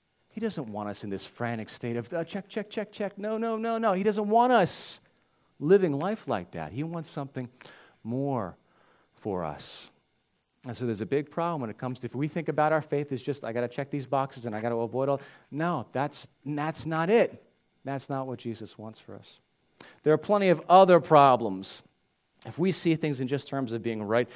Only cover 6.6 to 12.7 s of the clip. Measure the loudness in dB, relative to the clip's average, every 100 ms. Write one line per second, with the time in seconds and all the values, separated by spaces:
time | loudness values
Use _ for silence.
6.6 | -8 -8 -8 -8 -10 -10 -8 -8 -10 -14
7.6 | -20 -20 -20 _ -6 -4 -2 -2 -4 -8
8.6 | _ _ _ _ _ _ -6 -4 -4 -8
9.6 | -12 -14 -16 _ _ _ _ _ _ _
10.6 | -14 -6 -4 -4 -2 -2 -2 -4 -4 -4
11.6 | -6 -8 -8 -8 -8 -6 -4 -4 -4 0
12.6 | 2